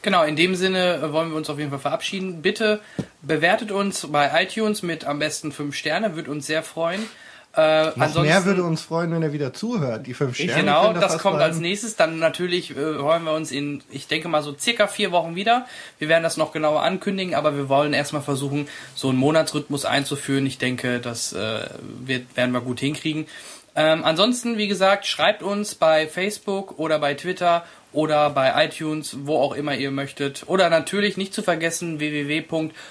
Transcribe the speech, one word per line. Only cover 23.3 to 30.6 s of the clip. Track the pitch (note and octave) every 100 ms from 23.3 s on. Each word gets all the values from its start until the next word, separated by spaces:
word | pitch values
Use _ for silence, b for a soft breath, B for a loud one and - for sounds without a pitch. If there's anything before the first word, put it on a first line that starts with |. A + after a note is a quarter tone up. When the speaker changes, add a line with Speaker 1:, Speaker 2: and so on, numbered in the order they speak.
| B B B - D3+
Speaker 1:
Ähm, | D#3 D#3+
ansonsten, | D3+ D#3+ G#3+ A#3+ A#3 A3
wie | G#3
gesagt, | F#3 F#3+ G3
schreibt | - - E3 G#3+
uns | E3+ G3+ G#3
bei | - D#3+ D#3 D#3
Facebook | F3+ G3 G#3 - G3 F#3+ -
oder | D#3+ D3+
bei | C#3+
Twitter | C#3+ F3 F3+ F3 E3+ E3+ B _
oder | C#3+ D3+ D3+ D3
bei | C3+ C3 D3+
iTunes, | D#3 - D#3 D#3 D3+ C3+
wo | C#3+ D3+
auch | C#3
immer | A2+ D3
ihr | C#3+ C#3
möchtet. | C#3 C#3 - C#3 C#3 -
Oder | F#3+